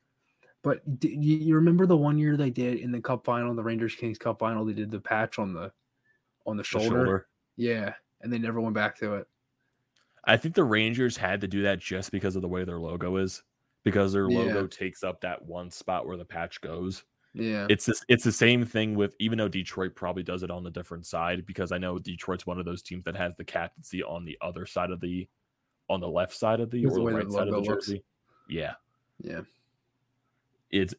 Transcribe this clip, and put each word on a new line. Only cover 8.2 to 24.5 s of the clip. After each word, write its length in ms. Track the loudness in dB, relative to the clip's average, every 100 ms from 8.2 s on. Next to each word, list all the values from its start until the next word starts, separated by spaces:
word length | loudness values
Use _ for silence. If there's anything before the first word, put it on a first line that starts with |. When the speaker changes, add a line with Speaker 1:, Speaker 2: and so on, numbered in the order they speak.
Speaker 1:
and 120 | -6
they 60 | -2
never 200 | -2 0
went 140 | 0 2
back 220 | 0 0
to 140 | -4 -4
it. 120 | -6 _ _ _ _ _ _ _ _ _ 4
Speaker 2:
I 60 | 4
think 200 | 4 2
the 80 | 4
Rangers 500 | 4 2 2 0 0
had 240 | -2 0
to 80 | -2
do 160 | 0
that 160 | 0 0
just 320 | -2 -6 -4
because 240 | -4 -2 -2
of 60 |
the 80 | -2
way 160 | -4 -4
their 140 | -6
logo 360 | -6 -4 -2 0
is, 280 | 0 -4 -16 _ _ _
because 280 | 2 4 4
their 180 | 4 2
Speaker 1:
Yeah. 100 | 2
Speaker 2:
logo 280 | 2 0 -2
takes 340 | -4 -8 -6
up 200 | -8 -6
that 200 | -6 -8 -10
one 260 | -10 -10
spot 340 | -10 -4 -4 -4
where 120 | -8
the 80 | -10
patch 340 | -8 -8 -8
goes. 460 | -10 -6 -6 -6 -12 _ _
Speaker 1:
Yeah. 320 | -6 -4 -2 2
Speaker 2:
It's 160 | 2 2
this, 180 | 0 4
it's 160 | 4 6
the 60 |
same 340 | 6 6 6 4
thing 300 | 0 0 2
with, 200 | 0 0
even 180 | -2 0
though 100 | 0
Detroit 480 | -2 -6 -4 -6 -4
probably 280 | -6 -4
does 200 | -4 -6
it 80 | -6
on 120 | -8
the 80 | -8
different 340 | -10 -10 -12 -8
side, 400 | -2 -2 -2 -4
because 260 | -6 -4
I 60 | -2
know 200 | -4 -6
Detroit's 480 | -8 -8 -6 -6 -4
one 140 | -6
of 60 | -6
those 160 | -8
teams 240 | -10 -10 -8
that 100 | -4
has 200 | -4 -6
the 80 | -8
captaincy 580 | -6 -6 -10 -10 -8
on 220 | -6 -8 -10
the 120 | -8
other 240 | -8